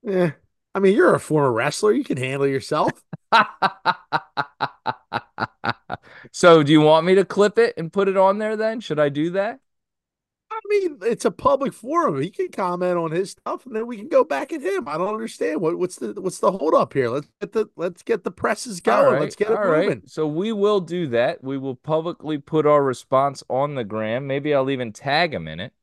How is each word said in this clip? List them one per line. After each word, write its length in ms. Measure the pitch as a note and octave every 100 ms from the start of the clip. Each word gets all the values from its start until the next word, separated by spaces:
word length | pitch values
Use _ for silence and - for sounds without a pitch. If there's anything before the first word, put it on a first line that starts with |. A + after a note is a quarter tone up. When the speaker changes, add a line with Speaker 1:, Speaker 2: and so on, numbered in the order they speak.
Speaker 1:
Yeah. 280 | A#3+ F#3+ F3 - _ _ _
I 60 | F#3+
mean, 160 | G3 G#3+
you're 180 | F4
a 60 | D#3+
former 320 | - D3+ C#3
wrestler. 400 | A2+ C3+ - G#3+
You 120 | A#3
can 140 | C#4 C#3
handle 300 | C3 C#3 C#3
yourself. 440 | C3+ - D3+ A3+ - _ - _
Speaker 2:
<laughs> 100 | A3+ G#3+ - - - - - _ D3+ - - - _ D3 _ - - _ - - - A2+ _ - - _ - - - -
So 320 | - F3+ E3
do 80 | C#3+
you 100 | D#3
want 240 | D3+ D#3+ E3
me 100 | F#3+
to 100 | F#3
clip 320 | - G#3 A3
it 160 | A#3 -
and 140 | E3
put 160 | G3 G3
it 100 | G3
on 200 | F#3+ G3
there 180 | G#3+ G#3+
then? 240 | A3 A3+
Should 200 | G#3 D3+
I 100 | D3
do 220 | C#3 D#3+
that? 280 | F3+ G3+ C4 _ _ _ _ _ _ _ _ _
Speaker 1:
I 80 | A4 G4+
mean, 320 | G#4 F#4 C#4+
it's 220 | G3 A#3 A#3+
a 60 |
public 420 | - C4 C#4 C4+
forum. 480 | - A#3 E4 D4+ C#3+
He 80 | D#3
can 200 | - F#4
comment 460 | - F#3+ F3 F3+ F3
on 140 | E3
his 200 | E3 G3
stuff, 340 | - - C#4+ -
and 100 | A3
then 120 | A#3+
we 100 | A#3+
can 120 | A3+
go 140 | D4
back 280 | - C#4 D4
at 80 | E4
him. 260 | D4+ G4 A#3+
I 100 | D#3
don't 160 | F#3
understand. 480 | G#3+ A3+ - C#4 D4+
What, 160 | D#3+ F3
what's 160 | F3+ -
the, 160 | A3+ G#3
what's 200 | F#3 -
the 120 | G#3+
holdup 420 | F#3+ D4 D#4+ G3+
here? 160 | C#3 B2
Let's 180 | B2+ C#3+ _
get 140 | G#3
the, 140 | A3 G#3+ -
let's 260 | F3 F3
get 200 | - A3+
the 80 | -
presses 500 | F3+ - G#3+ C4 F#3 -
Speaker 2:
All 200 | A3+ C#4
Speaker 1:
going. 0 |
Speaker 2:
right, 140 | -
Speaker 1:
Let's 160 | - -
get 140 | G#3
it 100 | A3+
Speaker 2:
all 60 | G3+
right. 280 | D#3 G3+ C3
Speaker 1:
moving. 80 | -
Speaker 2:
So 200 | - D#3
we 240 | D3+ G#3
will 300 | G#3+ G3+ G#3
do 260 | E3 F3 D#3+
that. 340 | A#2 B2+ E3+
We 140 | C3 C#3
will 180 | C3+ B2+
publicly 600 | - D#3+ E3 E3 D3 D3+
put 280 | - D#3 D3
our 180 | D3
response 600 | C#3 B2 - C3 C#3 C3+ -
on 260 | B2+ D3 C#3
the 80 | G#2+
gram. 420 | G#2+ A2 A#2+ C#3
Maybe 260 | C3+ C#3+
I'll 160 | C#3+ C3+
even 220 | C3+ A#2+
tag 420 | G#2 C#3+ D3 F3
him 140 | A2+ D#2+
in 120 | D#2+
it. 120 | A2+ _